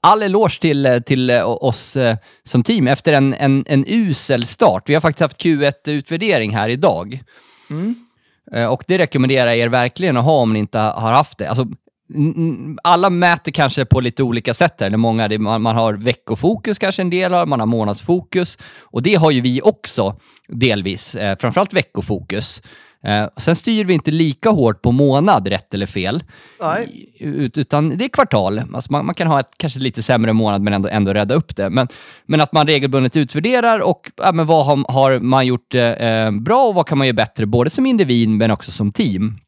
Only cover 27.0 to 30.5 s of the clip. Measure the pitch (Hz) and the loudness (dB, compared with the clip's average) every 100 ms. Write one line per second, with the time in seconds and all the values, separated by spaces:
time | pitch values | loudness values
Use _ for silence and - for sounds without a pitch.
27 | - _ 147 143 135 143 139 147 156 175 | -20 _ -8 -4 -4 -4 -2 0 0 -2
28 | 254 - 277 110 95 107 - - - 147 | -4 0 2 2 0 -4 -6 -10 -6 -4
29 | 147 175 170 143 131 _ 156 127 131 131 | -4 -4 0 0 0 _ -6 -4 -6 -4
30 | 123 123 113 110 107 | 0 2 4 2 2